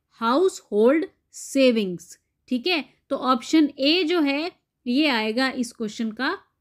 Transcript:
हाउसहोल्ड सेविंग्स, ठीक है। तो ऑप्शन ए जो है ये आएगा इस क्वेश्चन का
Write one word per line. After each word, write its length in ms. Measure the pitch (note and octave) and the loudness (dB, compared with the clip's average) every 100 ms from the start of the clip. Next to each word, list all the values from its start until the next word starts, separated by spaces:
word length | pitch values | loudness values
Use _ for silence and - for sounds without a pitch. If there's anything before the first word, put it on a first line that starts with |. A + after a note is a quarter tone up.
| _ | _
हाउसहोल्ड 960 | - A3+ C4 F#4 - - G#3 A#3 D#4 F#4+ _ _ | -6 0 2 2 -2 -4 2 4 4 -2 _ _
सेविंग्स, 840 | - - C4+ C4 A3+ G3 F3 - - _ _ - | -20 -4 2 4 4 0 -6 -14 -20 _ _ -8
ठीक 180 | B3+ B3 | -4 -2
है। 180 | E4+ - _ - | -2 -4 _ -8
तो 60 | - | -4
ऑप्शन 540 | B3 B3+ - D#4+ C#4+ - | -2 -2 2 2 2 2
ए 240 | C#4 E4+ | 0 2
जो 180 | D#4+ F4 | 0 0
है 320 | C#4+ C#4 E4+ - _ _ - | 0 -2 -4 -10 _ _ -4
ये 220 | B3 D4+ | 0 2
आएगा 400 | A#3 A3 A3 C4+ | 0 -2 -2 -2
इस 240 | B3+ A#3 | -4 -8
क्वेश्चन 380 | - A3 - A3+ | -8 -8 -6 -8
का 280 | G#3+ C4+ G4 _ _ | -6 -6 -6 _ _